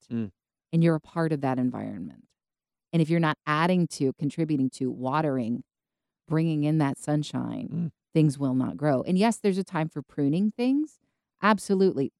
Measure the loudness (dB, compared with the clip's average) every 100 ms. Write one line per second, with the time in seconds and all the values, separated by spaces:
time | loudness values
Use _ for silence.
0 | _ -6 -6 -10 _ _ _ 2 4 2
1 | -2 -4 -2 0 0 0 -2 -2 -8 -10
2 | -12 -16 _ _ _ _ _ _ _ 0
3 | 2 2 2 0 -2 0 2 2 0 0
4 | -2 0 -4 -2 -2 0 -2 -2 -6 -4
5 | -2 -2 0 -2 -2 -6 -8 _ _ _
6 | _ _ -4 0 0 0 0 2 0 -2
7 | -2 -2 -2 -6 -6 -8 -8 -6 -6 -8
8 | _ 2 4 2 0 0 -2 -2 0 0
9 | 0 2 2 0 0 -2 -2 -4 -4 -6
10 | -10 -2 0 2 0 0 0 0 -2 -8
11 | _ _ _ _ 2 2 2 2 2 2
12 | -2 -4